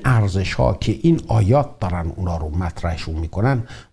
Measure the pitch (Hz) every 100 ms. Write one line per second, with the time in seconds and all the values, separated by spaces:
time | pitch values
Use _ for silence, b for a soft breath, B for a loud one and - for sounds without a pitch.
0 | 135 120 101 92 92 - 62 - - 107
1 | 165 165 - 113 98 139 139 - 95 87
2 | 82 82 90 85 78 82 87 - 87 80
3 | - 80 82 95 120 131 113 B B